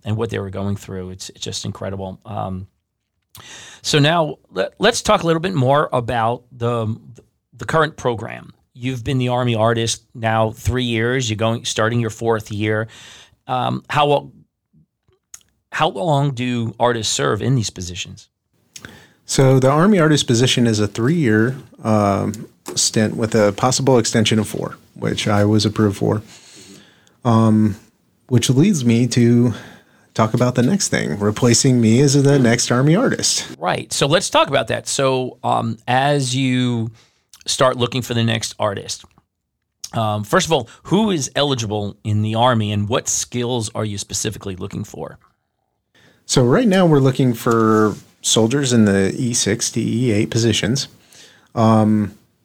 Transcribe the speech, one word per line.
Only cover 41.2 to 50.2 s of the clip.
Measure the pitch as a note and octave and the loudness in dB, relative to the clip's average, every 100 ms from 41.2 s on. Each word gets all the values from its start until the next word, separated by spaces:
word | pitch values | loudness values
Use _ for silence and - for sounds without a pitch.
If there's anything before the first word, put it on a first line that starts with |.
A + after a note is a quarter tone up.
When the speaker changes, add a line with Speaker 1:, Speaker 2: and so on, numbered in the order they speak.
| B2+ C#3 | -4 -2
Speaker 1:
eligible | C#3+ C3 A2 G#2 G2+ - | -2 -2 -2 -4 -6 -8
in | A2+ G#2+ | -4 -2
the | G#2+ A2+ | 0 2
Army | B2 A2+ G#2 | 2 2 0
and | G#2 G#2 | -2 -2
what | C3+ - | -2 -2
skills | - - B2 A#2+ B2 A2 G#2+ | -6 -6 -4 -4 -4 -6 -6
are | A2 | -6
you | G2+ | -6
specifically | - G2+ A2+ G2+ G2+ F#2 | -8 -6 -6 -8 -12 -10
looking | G2 - | -10 -10
for? | G2+ - - - _ _ _ _ _ _ _ _ _ _ - | -12 -12 -14 -16 _ _ _ _ _ _ _ _ _ _ -4
Speaker 2:
So | - A#2+ | 0 2
right | E3 B3 | 4 4
now | F#3 F3 | 4 4
we're | D3 | 4
looking | C3+ C3 B2+ | 4 2 0
for | A2+ B2+ A#2 A2 A2 G#2+ - - _ | 0 0 2 4 4 2 0 -12 _
soldiers | - A#2 A2+ C#3+ C3+ | -2 2 2 0 0
in | A#2+ G#2 | 4 4
the | G2 F#2+ - | 4 0 -2
E | B2 | -4
six | B2 - - - | -2 -2 -2 -4
to | A#2+ | -4
E | A2+ A2+ B2+ | -4 -2 0
eight | G#2 | 0